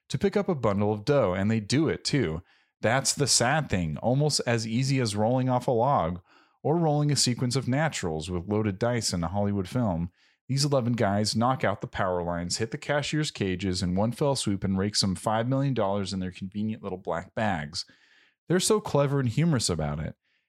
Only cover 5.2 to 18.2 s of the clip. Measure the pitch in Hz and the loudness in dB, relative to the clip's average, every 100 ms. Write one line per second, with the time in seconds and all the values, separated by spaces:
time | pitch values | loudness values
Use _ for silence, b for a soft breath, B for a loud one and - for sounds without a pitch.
5.2 | 107 127 127 123 123 120 127 131 82 87 | 2 2 2 0 2 2 4 2 0 -2
6.2 | b b b b 131 165 165 147 147 143 | b b b b -2 2 2 2 2 2
7.2 | - 117 127 123 117 131 156 - 92 78 | 2 0 0 0 0 0 0 -2 -4 -4
8.2 | 80 90 87 104 107 92 117 120 107 90 | -4 -6 -2 0 0 0 0 0 -2 -2
9.2 | 82 98 101 101 87 131 113 82 85 b | -2 0 0 0 -2 -2 0 0 -4 b
10.2 | b b - 135 147 139 117 117 107 101 | b b -6 -2 2 2 0 2 2 2
11.2 | 107 110 120 135 104 101 - - 98 90 | 0 2 2 2 0 -2 -6 -2 0 0
12.2 | 85 87 87 - 110 147 - 147 139 151 | -2 -4 -4 -4 -6 -6 -2 -2 0 -2
13.2 | 151 - 98 90 98 90 90 92 110 117 | -4 -2 -2 0 -2 -2 0 0 0 0
14.2 | 147 135 - 98 98 95 101 - 101 90 | 0 0 0 -2 0 0 0 0 -2 -2
15.2 | - 110 120 135 139 120 98 101 95 98 | 0 0 0 0 0 0 0 0 -2 -4
16.2 | 92 90 98 101 107 110 98 92 95 82 | -6 -6 -8 -4 -4 -6 -8 -8 -4 -4
17.2 | 90 - 107 87 73 87 - b b b | -4 -4 -2 -2 -4 -10 -12 b b b